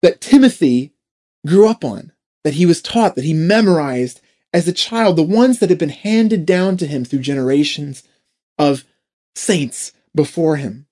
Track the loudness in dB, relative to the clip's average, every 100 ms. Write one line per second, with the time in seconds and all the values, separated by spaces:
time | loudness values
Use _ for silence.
0 | 2 0 2 6 6 4 0 0 -4 _
1 | _ _ _ _ 0 4 4 2 -6 -10
2 | -14 _ _ _ -6 0 2 2 -2 0
3 | 0 -2 -4 -2 2 2 4 2 0 -4
4 | -6 -8 _ _ _ -2 -2 -4 -4 0
5 | 0 2 0 2 2 2 0 0 -2 -6
6 | -2 0 2 0 0 0 0 -2 -4 -6
7 | -6 -6 -4 -4 0 0 0 -4 -10 -14
8 | _ _ _ _ _ -2 -2 -2 _ _
9 | _ _ _ -12 -2 -2 -2 -8 -16 _
10 | _ -4 -4 -2 -2 -2 -6 -12 -20